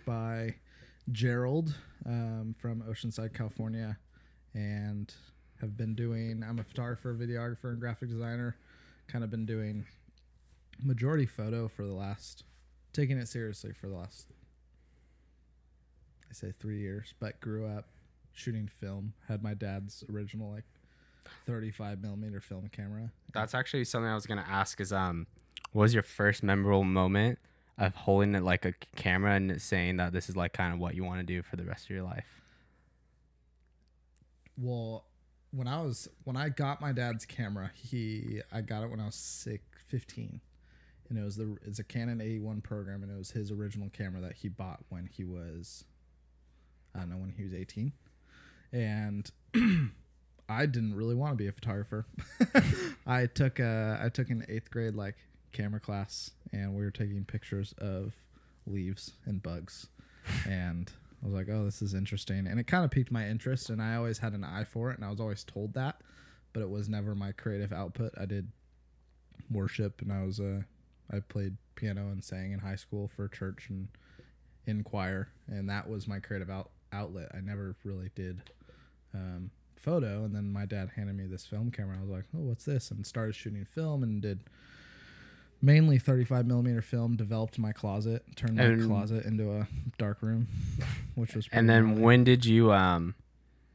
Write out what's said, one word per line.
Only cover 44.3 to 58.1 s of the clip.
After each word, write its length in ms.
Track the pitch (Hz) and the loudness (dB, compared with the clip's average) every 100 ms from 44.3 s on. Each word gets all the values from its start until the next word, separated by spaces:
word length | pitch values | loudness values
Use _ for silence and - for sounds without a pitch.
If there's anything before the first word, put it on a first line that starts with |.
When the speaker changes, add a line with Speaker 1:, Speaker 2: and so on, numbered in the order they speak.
Speaker 1:
he 160 | - 101 | -8 -8
bought 340 | 87 92 - - | -6 -8 -10 -12
when 160 | 90 90 | -10 -10
he 180 | - | -8
was, 600 | 90 90 85 82 - - - - _ _ _ _ _ _ _ - _ | -8 -8 -10 -12 -14 -16 -20 -20 _ _ _ _ _ _ _ -20 _
I 60 | - | -10
don't 100 | 87 | -8
know, 60 | 92 | -6
when 120 | 95 | -8
he 140 | 101 | -6
was 100 | 98 | -6
eighteen. 400 | 90 95 104 135 - - - - - - - - | -6 -8 -4 -4 -6 -16 -20 -20 -20 -20 -20 -8
And 560 | 123 110 107 104 101 - - _ | -2 -2 -2 -2 -4 -6 -12 _
<clears throat> 380 | 233 233 175 123 - - _ _ - - | 4 6 4 2 -4 -20 _ _ -16 -4
I 160 | 113 151 | 2 2
didn't 300 | 120 110 101 | 2 0 0
really 200 | 113 120 | 0 0
wanna 200 | 147 120 | 0 0
be 120 | 101 | -2
a 60 | |
photographer. 520 | - 110 101 104 107 - - - - 240 277 | -4 -4 -2 -2 -4 -6 -8 -6 0 4 6
<laughs> 500 | - 370 349 269 - | 6 4 0 -4 0
I 200 | 127 120 | 2 2
took 320 | - 135 - | 4 2 2
a, 400 | 117 110 110 104 | 2 2 0 0
I 60 | 117 | 0
took 200 | - 127 | 0 -2
an 160 | 113 - | -2 -2
eighth 200 | 110 - | -6 -4
grade, 260 | 117 113 107 | -4 -2 -2
like, 200 | 98 - - - - | -6 -8 -16 -20 -12
camera 260 | - 104 107 | -4 -2 -2
class, 520 | - 101 95 - - - - | -4 -4 -4 -8 -12 -14 -8
and 240 | 101 98 98 | -4 -2 -2
we 80 | |
were 80 | 101 | -2
taking 320 | - 104 101 | -2 -2 -2
pictures 500 | 98 104 - 98 98 - | -4 -8 -4 -6 -6 -6
of 360 | 101 95 104 | -6 -4 -6